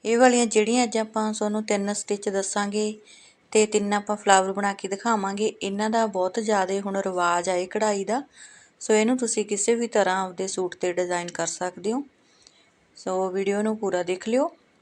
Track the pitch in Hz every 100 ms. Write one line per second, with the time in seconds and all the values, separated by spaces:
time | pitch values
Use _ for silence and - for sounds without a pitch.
0 | 214 233 254 240 233 214 214 240 240 220
1 | 220 220 214 214 214 214 220 208 202 208
2 | - 202 202 196 196 208 202 208 214 214
3 | - - - _ _ 214 214 214 202 208
4 | 202 208 - 190 190 196 202 196 190 196
5 | 233 220 196 202 214 - 196 202 214 226
6 | 226 190 185 208 214 208 185 196 202 196
7 | 196 180 175 175 175 180 185 214 214 202
8 | 190 233 285 - - - _ _ - 214
9 | 220 254 233 220 208 202 - 233 233 220
10 | 190 190 190 180 190 - 185 - 180 175
11 | 180 175 175 170 165 - 185 180 185 247
12 | 285 _ _ _ - _ _ _ _ -
13 | - 185 190 185 196 202 214 220 202 180
14 | 175 185 - 240 311 - _ _